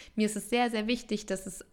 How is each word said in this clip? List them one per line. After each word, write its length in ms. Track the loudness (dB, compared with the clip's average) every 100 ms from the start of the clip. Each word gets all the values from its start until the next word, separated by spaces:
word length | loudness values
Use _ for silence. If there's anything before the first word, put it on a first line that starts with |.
| -8 0
mir 120 | 2
ist 80 | 0
es 140 | 0
sehr, 200 | 2 2
sehr 160 | 2 2
wichtig, 400 | 0 0 -4 -2
dass 220 | -4 -4
es 180 | -12 0